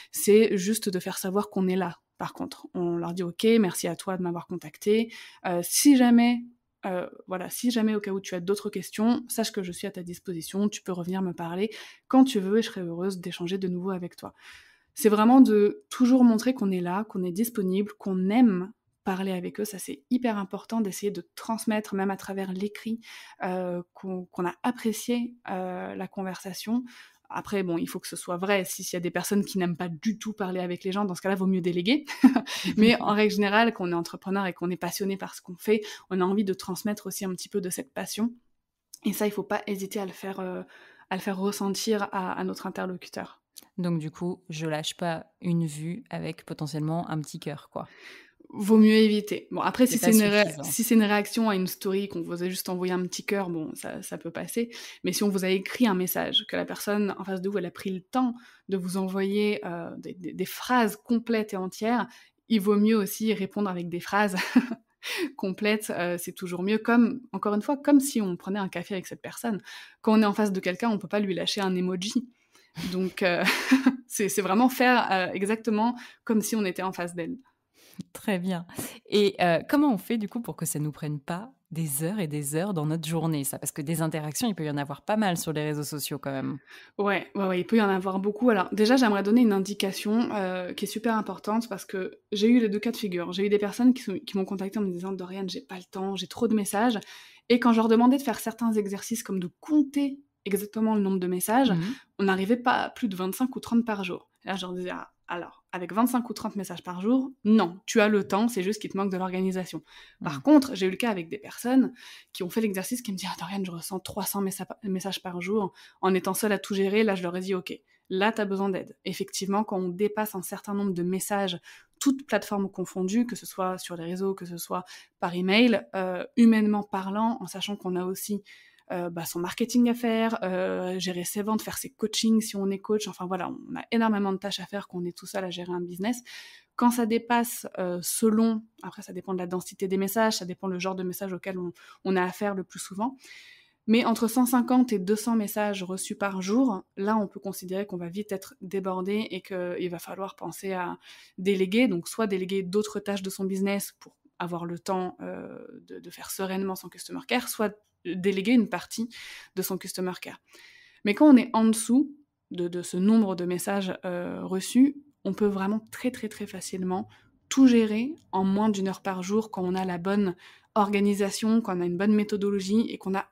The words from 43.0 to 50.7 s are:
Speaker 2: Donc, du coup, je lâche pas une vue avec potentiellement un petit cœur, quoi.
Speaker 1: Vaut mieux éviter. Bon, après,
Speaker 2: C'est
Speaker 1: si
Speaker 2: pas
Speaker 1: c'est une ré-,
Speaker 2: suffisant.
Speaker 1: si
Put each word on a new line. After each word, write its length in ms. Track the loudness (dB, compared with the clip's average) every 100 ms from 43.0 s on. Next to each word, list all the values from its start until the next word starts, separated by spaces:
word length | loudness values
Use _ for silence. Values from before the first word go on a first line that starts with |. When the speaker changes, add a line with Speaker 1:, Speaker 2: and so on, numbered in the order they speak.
| -12 -12 -12 -14 _ -20 -18 -4
Speaker 2:
Donc, 180 | -2 0
du 140 | -2
coup, 320 | -6 -6 -6 _
je 180 | -8 -4
lâche 280 | -4 -4 -4
pas 300 | -4 -4 -8 _
une 240 | -2 0 0
vue 380 | -4 -8 -8 -8
avec 340 | -8 -8 -10 -12
potentiellement 640 | -8 -6 -2 -2 -2 -2
un 100 | -6
petit 200 | -6 -10
cœur, 300 | -10 -12 -10
quoi. 160 | -10 -10 -16 -20 -20 -20 _ _
Speaker 1:
Vaut 240 | -6 4 8
mieux 180 | 10 10
éviter. 520 | 6 4 0 -8 -6
Bon, 100 | -2
après, 240 | -2 4 4
Speaker 2:
C'est 120 | 6
Speaker 1:
si 80 | 6
Speaker 2:
pas 60 |
Speaker 1:
c'est 80 | 6
une 100 | 8
ré-, 140 | 6
Speaker 2:
suffisant. 200 | 4 0
Speaker 1:
si 200 | -6